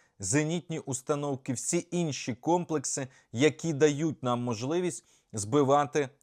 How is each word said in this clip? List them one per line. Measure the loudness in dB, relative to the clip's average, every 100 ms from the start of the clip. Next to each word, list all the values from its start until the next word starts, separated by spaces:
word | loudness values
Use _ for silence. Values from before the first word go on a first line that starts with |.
| _ -12
зенітні | 0 2 2 -2 -4 -8
установки, | -6 -6 -2 -2 -2 -4 -4
всі | -6 -2 -2 -2
інші | -2 -2 -4 -6 -4
комплекси, | 0 0 0 -4 -4 -6 -8 -12 _
які | 2 2 2 -2
дають | 2 4 4 -2 -2
нам | -2 0
можливість | -2 -4 -2 -2 -2 -4 -12 _ _
збивати | -8 0 4 6 4 2 0 -2 -4